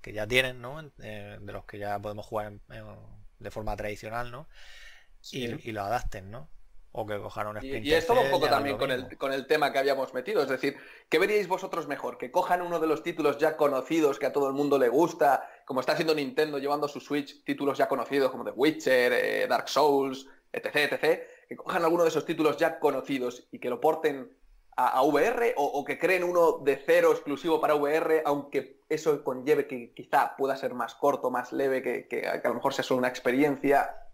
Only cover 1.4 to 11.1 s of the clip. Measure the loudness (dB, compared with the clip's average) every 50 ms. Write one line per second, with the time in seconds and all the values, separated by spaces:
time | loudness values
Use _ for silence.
1.4 | -14 -12 -12 -12 -14 -14 -14 -10 -8 -6 -6 -6 -6 -8 -8 -10 -10 -6 -4 -4
2.4 | -4 -6 -10 -16 -20 _ -18 -16 -16 -16 -18 -18 -18 -20 -20 -20 -20 -20 _ _
3.4 | -14 -12 -10 -8 -6 -6 -6 -6 -6 -8 -8 -8 -10 -10 -8 -8 -8 -8 -10 -14
4.4 | -16 -18 -18 -20 -18 -18 -18 -18 -18 -18 -20 -20 -20 _ -20 -20 -20 -14 -10 -8
5.4 | -8 -8 -8 -10 -10 -10 -8 -6 -4 -2 -2 -2 -2 -4 -6 -6 -10 -12 -14 -14
6.4 | -14 -14 -16 -20 -20 -18 _ -20 -20 -14 -8 -8 -6 -6 -6 -8 -8 -10 -8 -6
7.4 | -6 -6 -6 -8 -8 -8 -8 -6 0 2 2 2 4 4 4 4 4 4 2 2
8.4 | 2 4 2 2 2 0 -2 -2 -2 -2 -2 -4 -4 -8 -10 -6 -4 -2 -2 -4
9.4 | 0 2 2 2 2 2 2 2 2 2 2 0 -2 -4 -4 -8 -6 -2 0 0
10.4 | 2 2 0 0 0 -2 -2 -4 -16 -20 -20 -20 _ _